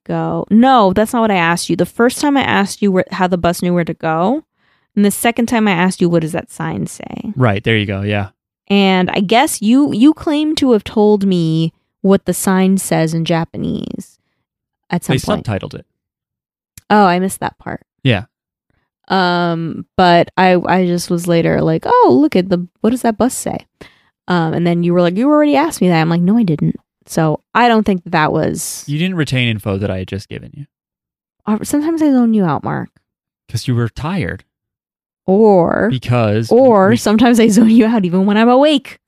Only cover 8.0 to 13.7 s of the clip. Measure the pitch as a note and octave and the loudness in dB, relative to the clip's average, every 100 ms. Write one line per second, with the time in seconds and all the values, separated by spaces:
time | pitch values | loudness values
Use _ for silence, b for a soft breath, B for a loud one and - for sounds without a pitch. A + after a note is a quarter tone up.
8 | G2+ G#2 G2 _ _ _ - G3+ F#3+ F#3 | -4 -4 -6 _ _ _ -2 0 2 2
9 | F3+ - F#3+ A3+ C#4+ - G#3 C4 D4 G#3 | 0 -2 0 2 0 -2 0 2 2 2
10 | C#4+ D#4 - D4 D4+ D#4 C4+ G#3+ - A3 | 2 2 -2 -2 -2 -2 0 0 0 0
11 | G#3 G#3 G3 F3+ D#3+ D#3+ E3 - _ _ | 2 2 0 0 0 0 -2 -6 _ _
12 | F#3+ G3 - F3+ - F#3 F#3+ G3 - D#3+ | 0 0 0 -4 0 2 2 0 0 -2
13 | D#3+ E3 D#3+ E3 E3 - - | 0 -2 -2 -2 -4 -8 -8